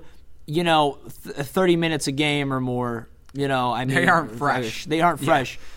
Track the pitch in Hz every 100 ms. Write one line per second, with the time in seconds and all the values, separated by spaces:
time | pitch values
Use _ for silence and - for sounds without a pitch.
0 | - - - - - 151 175 160 147 139
1 | - - - - 139 - 185 170 165 156
2 | 139 135 151 147 139 131 127 123 123 117
3 | - - - 135 143 131 123 117 127 139
4 | 175 170 139 113 143 131 117 - - 156
5 | 170 151 143 160 127 - -